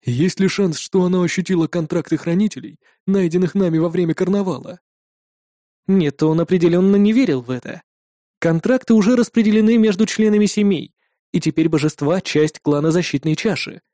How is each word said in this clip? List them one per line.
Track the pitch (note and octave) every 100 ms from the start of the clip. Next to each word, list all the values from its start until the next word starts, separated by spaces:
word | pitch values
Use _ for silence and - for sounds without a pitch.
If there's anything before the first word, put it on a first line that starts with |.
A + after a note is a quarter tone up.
«Есть | - A#2+ F3+ -
ли | F#3+
шанс, | - F#3+ D3+
что | - F#3+
оно | F3+ F3+
ощутило | F3 - F3 F3+ D#3+
контракты | F3 D#3 E3+ - D#3
хранителей, | - F3 G#3+ - A#2+ - _ _ -
найденных | G3 F3 F3+ F3+ G3+
нами | F#3 D#3+
во | E3+
время | F3 E3+
карнавала?» | D#3 F#3 G3+ F#3+ C#3 - F3+ _ _ _ _ _ _ _ _ _ _ -
Нет, | G3 D3+ -
он | D#3 D#3+
определённо | E3 F#3 E3+ F3 F#3+ G3+
не | G3+
верил | A3 B3 C3+
в | A#2+
это. | B2+ - - _ _ _ _ _ _
Контракты | E3 E3 G#3 B3+ -
уже | A3+ G3 B3
распределены | A#3 - G#3+ G#3+ G#3+ A#3
между | A3 F#3+ G#3+
членами | - G#3+ G#3 G#3
семей, | - G3+ F3 - _ _ _ _
и | F3
теперь | D#3+ D#3+ D#3+
божества — | D#3+ D3+ - D3 F#3
часть | - D3+ D3+ -
клана | - D3 D#3+
Защитной | E3+ E3+ E3 D#3+ D#3
Чаши. | A3 F3 - - _